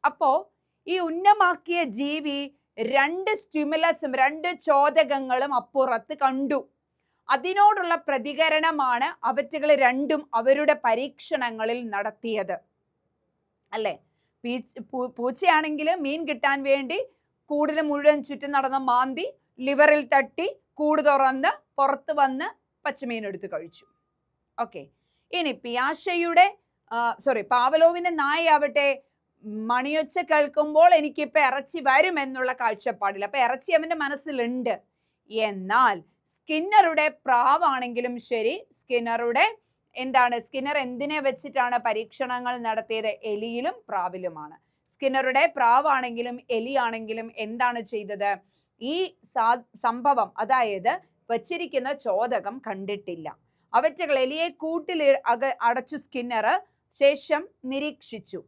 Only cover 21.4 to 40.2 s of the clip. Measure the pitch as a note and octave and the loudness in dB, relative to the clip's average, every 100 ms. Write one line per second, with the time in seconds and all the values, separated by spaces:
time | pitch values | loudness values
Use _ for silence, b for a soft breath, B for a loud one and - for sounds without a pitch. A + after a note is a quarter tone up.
21.4 | D#4+ B4 _ - C#4 C#4 - D4 C4+ C4 | -2 -2 _ 0 0 0 -4 0 2 0
22.4 | D#4+ - _ _ D4 C#4 B3+ A#3 G#3 F#3+ | -8 -10 _ _ -8 -6 -8 -6 -6 -10
23.4 | F#3+ E3 E3 - _ _ _ _ _ _ | -10 -10 -12 -20 _ _ _ _ _ _
24.4 | _ - A#3 E3 C#3 _ _ _ _ F4+ | _ -8 -8 -8 -18 _ _ _ _ -4
25.4 | D#4 B3 A#3+ A#3+ C4+ D#4 - F4 E4+ E4+ | -2 -4 -6 -2 -2 -2 -2 -2 2 6
26.4 | G4 G#4 _ _ _ A#3 A#3 - - A#3 | 4 2 _ _ _ -4 -4 -2 -2 -2
27.4 | G3+ B3 B3+ D#4+ E4 F4 F4 D#4+ C#4 D#4 | 0 0 2 4 4 4 -4 -2 -2 0
28.4 | E4 D4+ C#4+ B3 C#4 C4+ _ _ _ _ | 2 2 2 0 0 -2 _ _ _ _
29.4 | G#3+ G#3+ A3 A#3+ C4+ D#4 D4+ F4+ F4 D4+ | -14 -10 -4 -2 -2 -2 -2 -6 0 2
30.4 | D4 D4 D4+ D4+ F4 E4+ D4 - C#4+ D#4 | 2 0 0 6 6 6 2 -4 -2 2
31.4 | C4+ C4+ C4+ E4+ C4+ C4+ F#4 E4 C4+ C4 | 2 0 -6 -2 0 4 2 0 -4 -4
32.4 | B3+ B3+ A#3 G#3+ B3+ G3+ G3+ G3+ G3+ C#4 | -4 -2 -4 -2 -6 -2 -4 -4 -4 0
33.4 | A#3+ C4 D#4+ E4 D#4+ E4 C#4 C#4+ D#4+ C#4 | 0 0 2 2 2 -4 -4 -6 -6 -4
34.4 | A#3 B3+ A#3+ F#3 _ _ _ _ _ A3 | -4 -2 -4 -4 _ _ _ _ _ -4
35.4 | G#3+ G3 F#3 A3+ B3+ F#3 - _ _ - | -2 -4 0 4 4 2 -8 _ _ -20
36.4 | - D#4 F4+ G#4 F4 D#4 D4+ D4+ - B3 | -4 -4 4 6 6 4 0 -2 0 2
37.4 | C4 D4+ E4+ C4 B3 A#3+ B3 A#3+ - A#3 | 4 2 2 0 -4 -4 -6 -8 -6 -2
38.4 | A3 F4+ - - - A#3+ A#3 A#3 A#3+ A#3+ | -2 -4 -10 -20 -4 -2 0 -2 0 2
39.4 | G4+ A4 _ _ _ - C4 C4 | 2 0 _ _ _ -10 0 4